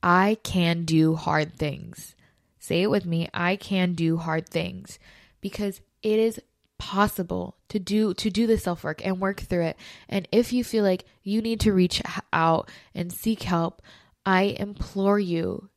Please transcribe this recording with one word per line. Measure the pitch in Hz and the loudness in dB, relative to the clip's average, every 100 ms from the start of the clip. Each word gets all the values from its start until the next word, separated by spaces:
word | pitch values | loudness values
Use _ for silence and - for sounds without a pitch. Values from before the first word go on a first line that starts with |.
"I | 180 180 196 220 | 4 4 4 0
can | - 185 170 170 165 | -2 0 2 0 2
do | 160 160 | 4 4
hard | 160 - 156 151 | 2 0 0 -2
things." | - 151 135 170 175 - _ _ _ _ _ | -4 -6 -6 -12 -16 -20 _ _ _ _ _
Say | - 170 | -4 0
it | 196 | 2
with | 208 | 2
me, | 180 165 170 | 0 -2 -2
"I | - 175 196 | -2 -2 -2
can | - 190 180 | -2 0 0
do | 170 165 165 | 2 2 0
hard | 165 160 - | 0 -4 -2
things," | 170 - 90 - - - - _ _ | -4 -6 -8 -16 -20 -20 -20 _ _
because | 202 - 208 190 _ _ | -10 -6 -6 -6 _ _
it | 220 214 | 0 2
is | 226 220 - _ _ _ | 2 0 -16 _ _ _
possible | - 190 208 - 175 - 175 - _ | -6 0 0 0 -6 -6 -8 -12 _
to | 208 | -6
do, | 175 208 214 | -2 0 0
to | 180 220 | 0 -2
do | 185 226 | 0 2
the | 220 | 2
self-work | - 170 - 156 | 0 -4 -6 -6
and | - 185 | -4 -2
work | 190 196 | -2 -4
through | - 180 | -4 -2
it. | 165 - - - - | -2 -4 -16 -20 -6
And | 196 175 | -6 2
if | 220 233 | 2 2
you | 247 | 0
feel | 240 226 | 0 2
like | 202 185 - _ | 2 2 -2 _
you | 196 208 | -4 -2
need | 226 226 | 0 2
to | 214 | 4
reach | 190 180 - | 6 4 2
h-, | - - - | -6 -10 -4
out | - 165 165 - - - | 0 2 2 -2 -16 -16
and | - 175 | -8 -8
seek | - - 220 | -4 -2 -2
help, | - 175 165 - - - _ _ | 0 0 0 -4 -20 -20 _ _
I | - 185 196 - | 0 2 2 0
implore | 202 208 - 196 196 208 | -6 -6 -8 -2 2 2
you | 190 170 165 - 196 | 2 -2 -2 -6 -10